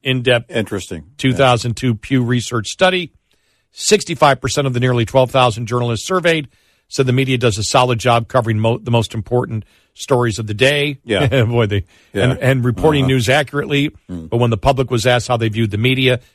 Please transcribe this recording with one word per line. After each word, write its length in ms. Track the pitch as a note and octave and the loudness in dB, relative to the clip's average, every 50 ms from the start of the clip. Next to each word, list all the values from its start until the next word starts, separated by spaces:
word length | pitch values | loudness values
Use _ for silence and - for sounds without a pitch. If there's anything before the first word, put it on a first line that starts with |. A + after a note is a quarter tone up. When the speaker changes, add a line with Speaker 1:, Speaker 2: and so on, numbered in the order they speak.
| - | -6
Speaker 1:
in-depth 480 | C3+ B2+ C3 A#2+ B2+ B2 A#2 - - | -4 -4 -2 2 2 2 2 0 -4
Speaker 2:
Interesting. 600 | - A#2 G#2 - G#2+ F#2+ - - F#2 D#2+ D#2 F2+ - - | -6 -6 -4 -4 -6 -8 -8 -8 -12 -14 -14 -16 -10 -4
Speaker 1:
two 160 | - C3+ B2 | -2 0 2
thousand 420 | B2 C#3 B2+ B2 A2+ - A#2+ A2 | 4 4 4 4 2 0 -4 -6
two 180 | - - B2+ A2+ | -2 -2 -2 -2
Pew 300 | G#2 - - C#3 B2+ A#2+ | -2 -4 -2 -2 0 0
Research 440 | A#2 B2 B2 A2 - B2 A2+ G#2+ - | 0 -2 -2 -2 -4 -6 -6 -6 -6
study, 440 | - - F#3+ F#3 F#3 F3+ F3 - _ _ _ _ _ _ _ _ _ _ _ _ _ | -4 0 0 0 0 0 -6 -8 _ _ _ _ _ _ _ _ _ _ _ _ _
sixty-five 680 | - - - G#3+ G3+ - - E3 - D#3 C#3+ C3+ - | -8 -2 2 2 2 2 -2 -2 2 2 2 2 2
percent 260 | - B2+ - D3+ C#3 | -2 -4 -2 -2 -2
of 60 | C3+ B2 | -2 0
the 80 | B2 | 0
nearly 240 | B2+ B2+ B2 A#2+ A2+ | 0 0 0 0 0
twelve 260 | - - C3+ B2+ A#2+ | 0 2 2 2 2
thousand 360 | - C3+ B2+ B2 G#2 A#2 A#2+ | 2 2 2 2 0 -2 -6
journalists 400 | G#2 B2 B2 A#2+ A#2+ A#2 G#2 - | -4 -4 -2 -2 -2 -4 -4 -4
surveyed 420 | - F#3+ F3+ D#3+ E3+ E3 D#3+ C#3+ - _ _ _ _ _ _ _ _ | -2 -2 0 2 2 0 0 -2 -8 _ _ _ _ _ _ _ _
said 160 | - - C3+ | -2 -2 0
the 80 | B2+ B2 | 2 2
media 240 | C3 C3+ C3 C3 | 2 2 0 0
does 220 | A#2+ B2 A#2 G2 G#2+ | 0 0 0 0 0
a 60 | G2+ | -2
solid 340 | - - C3 B2+ B2+ B2 A2 | 0 2 2 4 2 2 0
job 300 | - B2 A#2 A#2 A2+ - | 2 2 2 2 0 0
covering 320 | - C3 G#2+ A#2 A2 G#2+ | 0 0 0 0 0 0
mo-, 180 | A2 A2+ A#2+ A#2+ | 0 0 0 -2
the 140 | - B2 A#2 | -2 0 0
most 200 | A#2 A2 - - | 0 0 0 -4
important 520 | A2+ G2 - B2 B2 - - A2 G#2+ - _ _ _ _ _ _ | -8 -6 -2 -2 -2 -2 -2 -6 -8 -10 _ _ _ _ _ _
stories 440 | - - - C3+ A#2+ A#2+ A#2 G2+ A2+ | -12 -4 0 0 2 2 0 -2 -4
of 80 | A2 | -6
the 80 | G#2 G#2+ | -6 -2
day. 440 | G2+ B2+ C3+ D3 D3 C#3+ D3 C#3 - - | 0 2 2 2 2 -2 -4 -6 -8 -6
Speaker 2:
Yeah. 420 | - A2+ F#3 D3 B2 D3 C3+ A2+ | -2 0 0 2 2 2 2 0
Speaker 1:
<laughs> 0 | |
Boy, 220 | A2+ A#2+ A#2+ A2+ | 2 2 0 0
they, 180 | G2 G#2 G2 - _ _ _ _ _ - | 0 0 -2 -4 _ _ _ _ _ -4
Speaker 2:
Yeah. 180 | G2+ A#2 B2+ | -2 0 0
Speaker 1:
and, 80 | - - | 0 0
and 260 | - B2+ C3+ B2+ A#2+ | 0 0 0 2 0
reporting 380 | B2 A2+ - D3 D#3 D3+ C#3+ C3 | -2 -2 2 2 2 2 2 2
Speaker 2:
Uh-huh. 100 | C3 C3+ | 2 2
Speaker 1:
news 140 | C3 A2+ B2 | 2 2 2
accurately. 640 | C3 D3+ C#3+ - - C#3+ C#3 C#3 D3 C#3+ C#3+ D3 - - _ - | 2 2 0 -2 -4 -6 -4 -2 -2 -2 -2 -2 -4 -10 _ -14
Speaker 2:
Mm. 200 | F2+ E2+ D#2+ D#2+ | -12 -12 -8 -4
Speaker 1:
But 80 | A#2 | -2
when 140 | A#2+ B2 A#2 | 0 2 2
the 60 | A2+ | 0
public 320 | F#2+ - C3 C3+ C3 C3 - | 0 2 2 2 2 0 -2
was 160 | C3 A2+ F#2+ | -2 0 2
asked 220 | B2+ B2 B2 - | 2 2 2 2
how 100 | - B2 | 0 -2
they 120 | A#2 A2+ A2 | 0 -2 -2
viewed 240 | G#2 A2+ A2+ G#2 G2+ | -2 -2 -2 -2 -2
the 60 | G2+ | 0
media, 420 | A#2 B2+ C3 C3 C3 B2 B2 B2+ - _ | 0 0 0 2 0 0 0 -2 -4 _